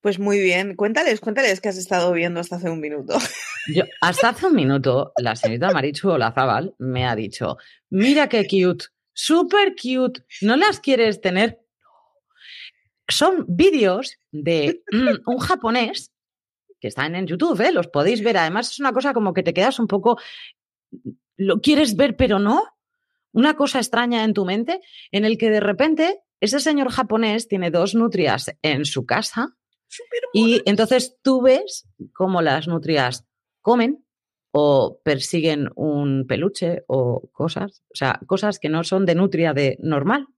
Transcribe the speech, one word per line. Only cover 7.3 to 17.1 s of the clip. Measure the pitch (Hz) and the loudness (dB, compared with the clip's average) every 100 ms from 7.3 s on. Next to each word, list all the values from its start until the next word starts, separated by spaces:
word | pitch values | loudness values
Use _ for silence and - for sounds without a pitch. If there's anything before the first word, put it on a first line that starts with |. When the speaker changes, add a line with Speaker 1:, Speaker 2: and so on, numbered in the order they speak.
| - 98 67 - _ _ | -6 -6 -6 -14 _ _
Speaker 2:
"Mira | 190 240 294 285 | 0 4 4 2
qué | 233 202 | 0 2
cute, | 196 180 175 - _ _ | 2 2 0 -8 _ _
súper | - - 330 359 403 392 381 | -10 2 2 4 2 2 -2
cute, | 247 254 254 254 _ - | -4 -2 -2 -4 _ -4
¿no | 202 262 | 0 2
las | 415 392 | 2 0
quieres | - 254 226 202 | 0 2 2 0
tener?". | 190 185 220 - _ _ _ _ _ _ _ _ - - - _ _ _ - | -2 0 0 -2 _ _ _ _ _ _ _ _ -20 -20 -20 _ _ _ -6
Son | - 320 370 - | 2 2 2 -2
vídeos | 175 370 311 196 190 269 - _ | 4 4 6 2 0 -6 -14 _
de, | 151 147 165 147 339 - | -6 -2 0 0 -2 -4
mm, | 214 254 220 - | 0 0 0 -2
un | 254 | -4
japonés | - 370 226 240 226 381 - _ _ _ _ _ _ _ | -2 -2 0 0 -2 -6 -14 _ _ _ _ _ _ _
que | 107 | -10
están | - 147 | -4 -4